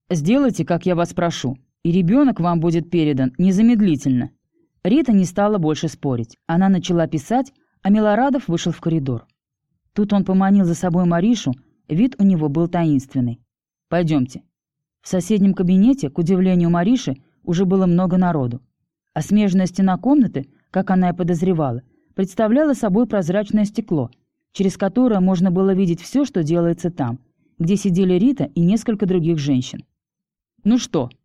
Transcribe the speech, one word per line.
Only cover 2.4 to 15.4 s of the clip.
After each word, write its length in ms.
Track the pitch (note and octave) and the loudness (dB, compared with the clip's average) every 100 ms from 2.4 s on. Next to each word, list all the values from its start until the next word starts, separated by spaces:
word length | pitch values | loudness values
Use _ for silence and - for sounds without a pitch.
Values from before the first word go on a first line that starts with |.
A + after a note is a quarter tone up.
вам 200 | E3+ E3+ | -2 0
будет 300 | E3+ E3+ E3 | 0 -2 -2
передан 420 | F3 D3+ C3+ C3 - | -2 0 0 -2 0
незамедлительно». 920 | F#3 F#3 A3+ A#3 G#3 C#3+ C#3 B2+ A#2+ - _ _ _ _ | 0 4 2 4 2 0 0 -2 -2 -10 _ _ _ _
Рита 280 | F3+ C4+ C4+ | 0 0 2
не 120 | G3+ | 2
стала 340 | F3 - G#3 G#3 | 2 0 0 0
больше 300 | D#3 D3+ E3 | 0 -2 -4
спорить. 480 | - C#3+ A#2+ A2+ _ - | -6 -4 -4 -6 _ -4
Она 220 | E3 F#3+ | 0 2
начала 380 | F#3+ F3 F3 D#3+ | 0 0 -2 0
писать, 460 | D#3 - A#3 C4+ _ _ _ | -4 -2 -4 -4 _ _ _
а 80 | G3 | 0
Милорадов 580 | G#3+ G#3+ G#3 C#4 C4 - | 2 2 2 0 -2 -2
вышел 240 | E3+ F3 | -4 -4
в 80 | D#3+ | -4
коридор. 460 | E3+ D#3+ C3+ A#2 - _ _ _ _ _ _ | -4 -4 -4 -6 -10 _ _ _ _ _ _
Тут 200 | - G#3 | -4 -2
он 120 | G3+ | -2
поманил 400 | F#3 F#3+ F#3+ G3+ | 0 0 2 2
за 100 | F3+ | 2
собой 300 | E3+ F#3 E3+ | 0 -2 0
Маришу, 480 | F3 E3+ G#3 A#3 - B2+ _ _ _ | 0 2 0 0 -2 -6 _ _ _
вид 260 | D#3 B3+ - | -2 -2 2
у 60 | |
него 240 | G3 F3+ D3+ | 2 2 0
был 200 | D3 E3+ | 0 -2
таинственный. 720 | F3 E3 C#3+ C3 C3+ B2 A#2 _ _ _ _ _ | 0 0 0 -2 -4 -4 -6 _ _ _ _ _
«Пойдёмте». 540 | E3+ E3+ D#3 B2 - - _ _ _ _ _ | -2 0 0 -2 -8 -20 _ _ _ _ _
В 60 | - | -6
соседнем 460 | F#3 F3 G#3+ | -6 0 2